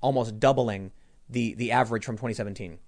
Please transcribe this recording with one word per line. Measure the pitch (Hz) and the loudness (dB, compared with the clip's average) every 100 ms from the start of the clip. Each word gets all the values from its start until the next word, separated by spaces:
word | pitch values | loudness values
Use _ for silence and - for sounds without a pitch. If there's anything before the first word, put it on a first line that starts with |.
almost | 127 131 113 110 | 0 2 0 4
doubling | 135 131 117 98 95 - - - - | 4 4 2 -2 -8 -16 -20 -20 -6
the, | 123 113 | -2 -2
the | - 117 | -2 2
average | 123 113 113 123 | 2 2 0 -4
from | 107 | -6
twenty | 120 | -4
seventeen. | 107 101 98 90 80 | -4 -6 -8 -12 -14